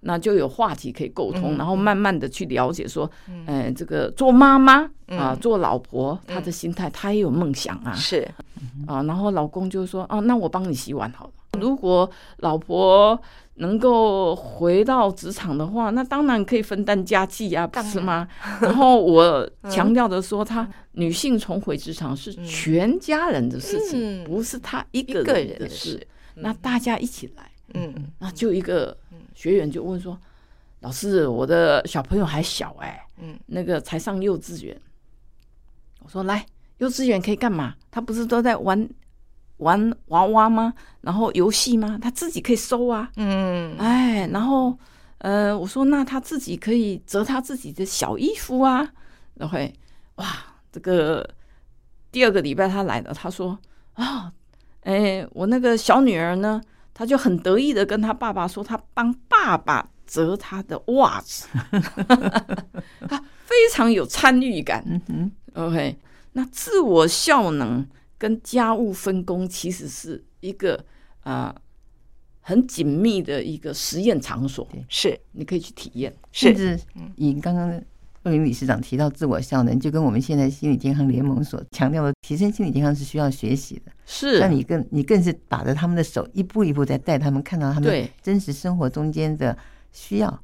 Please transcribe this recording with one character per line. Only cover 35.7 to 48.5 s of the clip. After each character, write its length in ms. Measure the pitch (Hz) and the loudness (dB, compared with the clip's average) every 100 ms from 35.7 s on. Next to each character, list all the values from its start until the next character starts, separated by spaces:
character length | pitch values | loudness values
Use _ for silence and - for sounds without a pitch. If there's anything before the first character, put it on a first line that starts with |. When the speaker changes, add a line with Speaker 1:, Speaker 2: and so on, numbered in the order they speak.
| - - - | -20 -20 -20
Speaker 1:
我 40 | 147 | -12
说 140 | 185 | -8
：“来， 200 | 190 208 - - - _ | -4 -4 -6 -20 -20 _
幼 100 | 262 | -4
稚 160 | 254 | 0
园 160 | 262 202 | 0 2
可 100 | 185 | 0
以 60 | 208 | 0
干 140 | 247 | 0
嘛？ 240 | 175 131 - _ | -2 -4 -8 _
他 100 | - | -10
不 140 | 233 | -6
是 100 | 220 | -4
都 160 | 233 233 | 0 2
在 160 | 240 226 | 2 0
玩， 320 | 190 190 226 - - - - - - - | 0 0 -2 -8 -20 -20 -20 -20 -20 -4
玩 340 | 156 190 220 233 - | 2 4 2 -2 -2
娃 180 | 160 190 | 2 4
娃 220 | 220 220 | 6 6
吗？ 240 | 226 226 233 - - | 4 0 -4 -16 -14
然 120 | - | -4
后 160 | 185 226 | 0 0
游 180 | - 180 | 2 2
戏 260 | 214 - 233 | 2 2 2
吗？ 220 | 214 214 | 2 -4
他 100 | 233 | -6
自 200 | 247 339 | -4 -6
己 100 | 330 | -6
可 120 | - | 0
以 40 | 226 | 0
收 300 | - 240 247 | 0 -2 0
啊。” 240 | 226 240 - | -2 -6 -4
Speaker 2:
嗯。 600 | 208 190 190 180 165 160 | -2 0 -2 -2 -6 -4
Speaker 1:
哎， 500 | 220 247 254 214 190 | 2 2 2 0 -2
然 80 | 190 | -2
后， 360 | 240 269 254 247 - - - - | 2 2 2 -2 -10 -20 -20 -10
呃， 380 | 190 202 208 208 | 0 2 2 0
我 100 | 185 | -4
说 180 | 254 269 | 0 2
：“那 180 | 285 | 2
他 140 | 262 262 | 0 -4
自 200 | 254 302 | -6 -8
己 180 | - - | -6 -8
可 160 | - | 0
以 300 | 233 214 185 - | 0 0 -4 -4
折 160 | 196 | -4
他 180 | 226 262 | -2 -4
自 160 | 254 262 | -4 -10
己 160 | - | -12
的 120 | - | -8
小 320 | 190 - - 107 | -6 -4 -4 -2
衣 180 | 311 427 | -2 -4
服 240 | - | -4